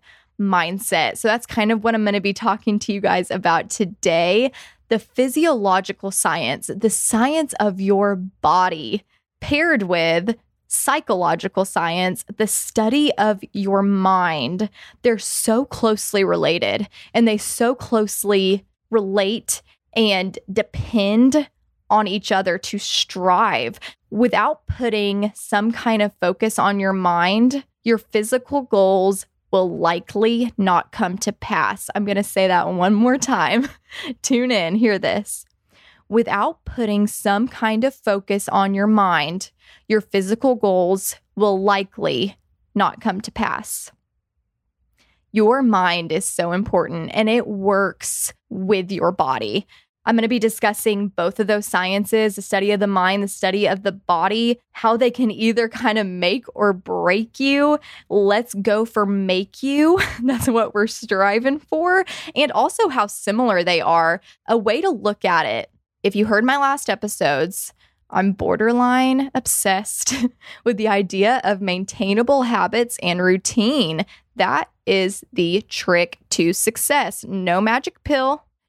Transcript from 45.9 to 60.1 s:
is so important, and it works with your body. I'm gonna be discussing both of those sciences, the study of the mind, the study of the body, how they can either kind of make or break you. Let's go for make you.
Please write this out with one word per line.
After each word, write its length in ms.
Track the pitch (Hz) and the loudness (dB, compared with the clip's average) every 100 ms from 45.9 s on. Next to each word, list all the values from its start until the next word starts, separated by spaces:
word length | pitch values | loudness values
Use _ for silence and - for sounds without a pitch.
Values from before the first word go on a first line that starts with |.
| 175 165 | 0 -2
is 120 | 160 | -4
so 280 | - - 170 | -2 -2 -2
important, 580 | 180 202 185 - 170 160 | -2 0 0 0 -4 -4
and 160 | - 214 | -2 2
it 180 | 233 208 | 0 -2
works 880 | 202 190 196 190 - - - - - - | -2 0 2 0 -4 -8 -8 -8 -10 -12
with 420 | 190 190 202 185 | -6 0 0 -2
your 220 | 196 170 | -2 0
body. 540 | 190 147 131 107 139 - _ _ _ - | 0 -2 -2 -4 -6 -6 _ _ _ -2
I'm 100 | 226 | 0
gonna 120 | 226 | 0
be 100 | 247 | 0
discussing 680 | 220 - 214 214 220 202 202 | -2 0 -2 -2 -2 -2 -4
both 300 | - 175 196 | -2 -4 -2
of 80 | 208 | -2
those 200 | 208 208 | -2 -2
sciences, 680 | 180 185 196 202 220 220 202 | -2 0 -2 0 2 0 -2
the 60 | |
study 280 | - 196 196 | -4 -2 0
of 100 | 208 | 0
the 60 | 202 | 0
mind, 360 | 190 185 196 | 2 0 0
the 60 | 202 | -4
study 400 | - 190 196 202 | -4 -2 0 0
of 140 | 190 | 0
the 100 | 196 | -4
body, 640 | 190 - 170 185 220 233 240 _ | -4 -2 0 0 0 0 -2 _
how 240 | - 226 233 | -4 0 2
they 140 | 247 | 0
can 200 | 240 240 | 0 -2
either 380 | 196 220 226 226 | 0 0 0 -2
kind 300 | - 240 220 | -2 -2 0
of 80 | 196 | -2
make 400 | 180 175 240 - | -2 -2 -2 -4
or 180 | - 208 | -2 0
break 640 | 185 185 180 175 196 226 - | 0 -4 -2 0 0 -2 -4
you. 400 | 269 277 294 294 - - - | 0 2 2 0 -4 -20 -4
Let's 460 | 202 202 208 233 | 2 2 2 -2
go 320 | 202 196 214 226 | -4 0 0 0
for 180 | 220 | 0
make 580 | 202 202 190 185 196 - | 0 0 0 -2 -4 -6
you. 380 | 269 285 311 370 - | -2 2 4 4 0